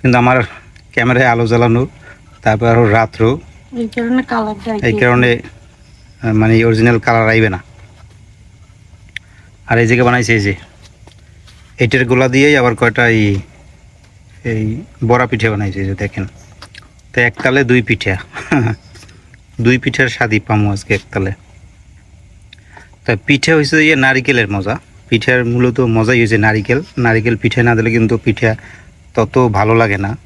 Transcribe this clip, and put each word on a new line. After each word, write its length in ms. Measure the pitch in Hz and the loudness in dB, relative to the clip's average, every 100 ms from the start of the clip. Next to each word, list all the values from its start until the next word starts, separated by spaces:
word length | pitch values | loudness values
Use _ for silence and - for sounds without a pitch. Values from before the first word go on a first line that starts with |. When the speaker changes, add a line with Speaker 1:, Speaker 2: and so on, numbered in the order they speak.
Speaker 1:
কিন্তু 160 | 127 123 | 2 2
আমার 260 | 123 127 101 - - - - | 4 2 -2 -10 -20 -20 -8
ক্যামেরায় 360 | - 120 123 127 | -2 0 2 2
আলো 200 | 117 113 | 0 0
জ্বালানো, 400 | 117 120 117 135 - - - - - | 2 2 0 -2 -8 -20 -20 -20 -4
তারপর 260 | 110 107 117 | -2 0 2
আরো 220 | 117 113 | 2 4
রাত্র, 480 | 110 113 - 113 147 - - - 247 | 2 0 0 -2 -2 -8 -20 -14 -8
Speaker 2:
এই 120 | 226 247 | -8 -6
কারণে 280 | 233 254 | -2 -2
কালারটা 480 | 254 233 214 208 - | -2 -4 -4 -8 -8
Speaker 1:
এই 20 | |
Speaker 2:
আইতেছে। 260 | 214 123 113 | -4 -2 0
Speaker 1:
কারণে, 400 | 123 123 120 120 - - - _ - - - - | 2 2 2 -2 -6 -20 -20 _ -20 -20 -20 -8
আহ, 100 | 117 | -2
মানে 300 | 107 110 113 | 0 4 4
অরিজিনাল 360 | 117 110 117 117 | 2 2 2 2
কালার 300 | - 117 110 | 0 0 2
আইবে 200 | 113 110 | 2 0
না। 140 | 92 - - - - - - - - - - - - - - - - - - - - - | -2 -12 -20 -20 -20 -20 -20 -20 -20 -20 -20 -20 -20 -20 -20 -20 -20 -20 -20 -20 -20 -2
আর 100 | 117 | 0
এই 100 | 113 | 2
জায়গায় 180 | 120 120 | 2 2
বানাইছে 280 | 123 113 | 0 0
এই 60 | 113 | 0
যে, 160 | 101 92 - - - _ - - - - - - - - | 0 -6 -12 -20 -20 _ -20 -20 -20 -20 -20 -20 -20 -4
এটার 260 | 120 131 113 | 0 0 2
গোলা 220 | 127 131 | 2 2
দিয়েই 300 | 131 143 143 | 4 4 4
আবার 180 | 123 113 | 2 2
কয়টা 320 | 117 110 120 | 0 2 2
এই, 320 | 113 104 98 - - - - - - - - - - | 2 0 -2 -6 -20 -20 -20 -20 -20 -20 -20 -20 -12
এই 340 | 120 110 107 120 196 - 113 | -8 -4 -4 -6 -12 -8 0
বড়া 220 | 120 123 | 0 0
পিঠে 220 | 120 110 | -2 -2
বানাইছে, 300 | 104 101 95 | -2 -6 -6
এই 60 | 98 | -6
যে 100 | 95 | -6
দেখেন। 320 | 101 - 95 - - - - - - - - | -8 -8 -10 -12 -20 -20 -20 -20 -20 -20 -8
তো 80 | - | -2
এক 120 | 120 - | -2 -2
তালে 200 | 131 131 | 0 0
দুই 180 | 120 123 | 2 0
পিঠা, 360 | 110 110 - 95 - - - | 0 -4 -2 -6 -8 -16 -4
<laughs> 240 | 147 113 107 - - - - - - - - | -2 -2 -6 -12 -20 -20 -20 -20 -20 -20 -2
দুই 160 | 117 127 | 0 0
পিঠার 300 | 139 117 131 | -2 -2 -4
স্বাদই 320 | - 117 107 | -2 -4 -4
পামু 320 | - 107 104 | -2 -2 0
আজকে 220 | 98 - | -4 -4
এক 80 | 101 - | -6 -6
তালে। 220 | 104 95 101 - - - - - - - - - - - - - - - - - | -6 -6 -8 -18 -20 -20 -20 -20 -20 -20 -20 -20 -20 -20 -20 -20 -20 -20 -10 -4
তা 100 | 104 - | -4 0
পিঠা 300 | 143 - 160 | 0 2 2
হইছে 300 | 139 156 156 | 2 2 2
ইয়ে 100 | 143 | 2
নারিকেলের 520 | 131 131 127 123 104 | 2 0 0 0 0
মজা। 320 | 101 92 139 - - - | -4 -4 -8 -10 -20 -4
পিঠার 360 | 120 120 127 117 | -2 0 0 0
মূলত 340 | 120 123 120 | 0 0 0
মজাই 400 | 123 113 110 123 | 0 2 2 2
হইছে 180 | 117 110 | 2 2
নারিকেল। 460 | 110 107 98 123 180 - | 2 0 -2 -4 -4 -4
নারিকেল 380 | 120 110 113 113 | 0 0 0 -2
পিঠা 280 | 117 123 | -2 0
না 120 | 120 113 | 0 0
দিলে 160 | 113 | 0
কিন্তু 260 | 113 113 113 | 0 0 0
পিঠা 380 | - 104 113 110 - - - - - | -2 -2 -2 -4 -10 -20 -20 -20 -8
তত 340 | - 110 131 123 | -4 -2 0 0
ভালো 280 | 101 107 117 | 0 2 2
লাগে 220 | 113 98 | 2 -2
না। 200 | 101 139 | -6 -8